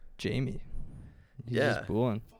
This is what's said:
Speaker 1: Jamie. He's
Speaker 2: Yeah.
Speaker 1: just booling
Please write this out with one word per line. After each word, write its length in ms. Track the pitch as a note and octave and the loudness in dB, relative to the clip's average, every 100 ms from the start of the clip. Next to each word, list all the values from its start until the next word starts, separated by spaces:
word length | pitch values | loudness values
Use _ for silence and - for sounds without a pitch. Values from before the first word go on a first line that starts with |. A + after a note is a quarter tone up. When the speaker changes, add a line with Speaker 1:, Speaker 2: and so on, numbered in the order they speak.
| - - | -18 -4
Speaker 1:
Jamie. 440 | G3 B2 C3 - - - - - - - - - A#2 | 0 2 0 -2 -4 -4 -4 -8 -14 -18 -18 -14 -2
He's 100 | A#2+ | 2
Speaker 2:
Yeah. 160 | C#3 | 4
Speaker 1:
just 120 | G#2 G2+ | 4 2
booling 360 | G#2+ B2 G#2+ - | 2 4 2 -4